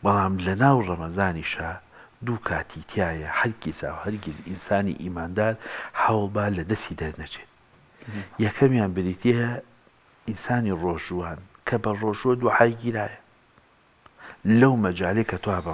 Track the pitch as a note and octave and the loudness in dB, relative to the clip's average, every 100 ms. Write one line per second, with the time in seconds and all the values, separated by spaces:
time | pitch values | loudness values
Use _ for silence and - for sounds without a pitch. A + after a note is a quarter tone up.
0 | G2 G2+ F#2+ F#2+ F2+ G2 C3+ C3+ G2 F2 | 4 2 2 0 -2 4 6 4 2 -2
1 | E2 F2 G2 E2 D2+ - E2 E2 - - | -4 0 0 0 -6 -6 -6 -8 -14 -20
2 | - _ A#2 A2+ - D#2+ - - - - | -20 _ -6 -4 -4 -4 -6 -14 -6 -2
3 | F2+ D#2+ D#2 - A#2+ A2 D#2 - D2 D#2+ | -2 -2 -6 -2 -2 -2 -8 -6 -8 -6
4 | G2+ G#2+ F2+ D2 - F#2 - G2+ G2+ - | -6 -6 -8 -10 -10 -12 0 0 2 -2
5 | F2+ F2 E2 F#2 G#2+ A2+ - - - - | -6 -6 -4 0 0 0 -8 -12 -10 -2
6 | - A2 G2+ G#2 G#2 F#2+ E2 A2 - - | 2 2 0 0 0 -2 -2 -4 -4 -8
7 | D#2+ D2+ D#2 - - _ _ _ _ _ | -8 -8 -12 -14 -18 _ _ _ _ _
8 | - G#2 G2 - G#2+ - C#3 B2+ G2 F2+ | -12 -12 -12 -2 -2 4 4 6 2 0
9 | F2+ F2+ B2 A#2+ A#2+ A#2+ - _ _ _ | -2 0 2 2 0 -6 -12 _ _ _
10 | _ _ - A2+ - B2 A2+ F2+ F2 - | _ _ -10 -8 -2 0 2 0 0 -2
11 | - F2+ E2+ D#2+ F#2 - - A#2 A2 G#2 | -4 -6 -6 -8 -14 -12 -2 0 0 0
12 | A2 G2+ B2+ B2 A#2+ - A#2 A#2 A#2+ A2 | -2 0 2 2 2 6 4 4 -6 -4
13 | G#2 - _ _ _ _ _ _ _ _ | -6 -10 _ _ _ _ _ _ _ _
14 | - _ - - G#2 A2+ C3+ B2 G2 F2 | -20 _ -20 -6 4 8 8 6 2 2
15 | F2+ G#2 A2+ F2+ - F#2 E2 | 0 2 0 -2 -2 -2 -2